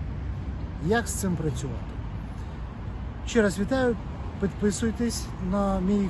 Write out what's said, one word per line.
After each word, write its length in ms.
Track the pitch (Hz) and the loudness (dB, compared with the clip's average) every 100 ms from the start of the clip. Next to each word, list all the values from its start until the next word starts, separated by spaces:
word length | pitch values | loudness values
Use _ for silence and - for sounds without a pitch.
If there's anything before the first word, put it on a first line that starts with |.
| - - - - - - - - 156 | -4 -4 -4 -4 -4 -4 -6 -4 2
як 220 | 233 233 | 2 2
з 60 | |
цим 220 | - 196 170 | 0 0 2
працювати. 440 | 151 123 135 117 - - - - - - - - - - - - - - - | 0 -2 -4 -4 -6 -6 -6 -6 -6 -8 -8 -8 -8 -8 -8 -6 -6 -6 2
Ще 140 | 240 | 6
раз 180 | 208 185 | 6 4
вітаю, 360 | 202 262 254 220 - - - - | 2 4 4 2 -2 -6 -6 -2
підписуйтесь 840 | 190 - 208 - 226 - 233 - - - 185 | -2 2 2 4 0 2 0 0 -4 -4 0
на 280 | 196 196 190 | 2 2 2
мій 300 | 180 202 196 | 2 2 2